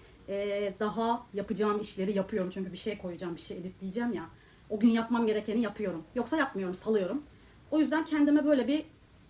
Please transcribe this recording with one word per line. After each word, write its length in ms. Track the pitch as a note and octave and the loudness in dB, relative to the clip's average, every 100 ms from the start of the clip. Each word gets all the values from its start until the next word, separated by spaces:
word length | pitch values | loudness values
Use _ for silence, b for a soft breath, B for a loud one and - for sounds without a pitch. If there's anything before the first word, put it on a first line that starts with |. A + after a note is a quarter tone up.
| B B - | B B -8
E, 440 | G3 G3+ G3+ G3+ F#3+ | -4 -2 -2 -2 -2
daha 460 | G#3+ A3+ A3+ A#3 - | -2 0 0 0 -2
yapacağım 480 | G3+ G3 F#3+ G#3 G#3 | -8 -4 0 2 2
işleri 360 | G#3+ - F#3+ G3 | -2 -4 -2 0
yapıyorum. 340 | F#3+ G#3+ F#3 | 0 -2 -2
Çünkü 200 | F#3+ F#3 | -4 -8
bir 40 | F3 | -6
şey 200 | A3 G3+ | -6 -6
koyacağım, 380 | F3+ E3+ F3+ E3+ | -8 -8 -8 -8
bir 60 | |
şey 160 | - F#3+ | -10 -10
editleyeceğim 560 | F3+ - F#3+ G3+ A#3+ | -10 -10 -8 -4 -2
ya. 160 | A3 E4 b b b b | -2 -6 b b b b
O 100 | G#3+ | 4
gün 100 | A#3 | 4
yapmam 380 | A3+ A3+ A#3+ A3+ | 4 2 2 2
gerekeni 340 | G#3+ G#3 A3 | 0 0 0
yapıyorum. 420 | G#3+ - G3+ E3 - B3 | 0 -2 -4 -4 -6 -4
Yoksa 220 | A#3+ D#4+ | -2 0
yapmıyorum, 380 | C4+ F#3+ F#3 F#3 | 0 0 -4 -4
salıyorum. 480 | G#3+ A3 F3+ C4+ - b b b - | 0 0 2 -4 -8 b b b -2
O 80 | D#4 | 0
yüzden 260 | C4 D4+ D#4+ | 2 2 0
kendime 400 | D4+ C#4+ D4+ C#4+ | 2 6 6 6
böyle 220 | C#4 A3+ | 4 4
bir 180 | D4+ - - - - - | 0 -2 -16 -20 -20 -20